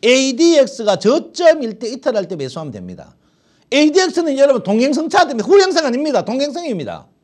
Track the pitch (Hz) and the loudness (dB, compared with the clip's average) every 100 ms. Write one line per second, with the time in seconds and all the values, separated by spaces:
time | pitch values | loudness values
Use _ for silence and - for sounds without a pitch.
0 | 220 262 269 247 339 320 262 - 214 190 | 4 2 2 2 4 4 2 0 -2 0
1 | 202 294 - - 339 330 240 214 233 254 | 2 0 -2 0 2 2 -2 -8 -12 -6
2 | 285 226 175 180 131 147 156 104 90 90 | -4 -4 -4 -8 -8 -10 -12 -12 -14 -16
3 | - _ _ _ _ _ _ 269 302 302 | -20 _ _ _ _ _ _ 2 4 2
4 | 370 311 330 269 277 262 - 214 262 277 | 0 -2 -2 2 2 2 0 0 0 0
5 | 311 381 320 254 196 392 370 349 302 233 | 0 0 0 -2 2 4 4 0 -2 -2
6 | 302 233 170 247 285 294 339 202 120 82 | -2 -2 -2 -4 -4 -6 -8 -8 -8 -12
7 | - _ | -16 _